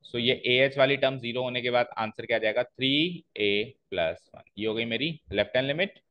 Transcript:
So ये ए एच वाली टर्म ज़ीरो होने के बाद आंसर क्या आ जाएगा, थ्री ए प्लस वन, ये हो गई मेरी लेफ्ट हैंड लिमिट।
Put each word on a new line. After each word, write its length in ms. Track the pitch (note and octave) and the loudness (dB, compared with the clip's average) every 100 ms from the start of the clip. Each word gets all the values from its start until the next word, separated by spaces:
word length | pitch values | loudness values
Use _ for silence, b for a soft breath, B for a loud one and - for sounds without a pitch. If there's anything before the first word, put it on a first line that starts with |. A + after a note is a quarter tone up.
So 140 | - A#2+ | -6 0
ये 160 | A#2+ B2 A#2+ | 2 2 2
ए 120 | B2 | 4
एच 140 | C3+ C#3 | 4 4
वाली 180 | C3+ C#3 | 4 4
टर्म 220 | C3+ C3+ | 2 0
ज़ीरो 240 | A#2+ B2 | -6 -4
होने 200 | B2+ B2 | -4 -4
के 80 | B2 | 0
बाद 240 | A#2+ A#2+ - | 0 0 -4
आंसर 280 | A2 - A2+ | -6 -6 -2
क्या 100 | A#2 | 0
आ 40 | |
जाएगा, 220 | A2 G#2+ | 2 0
थ्री 600 | B2 - C3 C#3+ E3+ F3 _ - | -4 -2 0 0 0 -4 _ -2
ए 360 | G#2 G2+ A#2+ - _ | 2 2 -2 -12 _
प्लस 400 | F2+ E2 - _ | -2 -2 -4 _
वन, 80 | - - G2 | -20 -20 -6
ये 80 | G#2+ | -4
हो 80 | |
गई 100 | A2 A#2 | -2 -4
मेरी 320 | A2+ D3+ D3+ - | -4 -4 -6 -6
लेफ्ट 240 | G2+ G#2 B2+ | -2 0 0
हैंड 120 | C3+ | -2
लिमिट। 320 | D3+ G3+ - _ | -2 -4 -6 _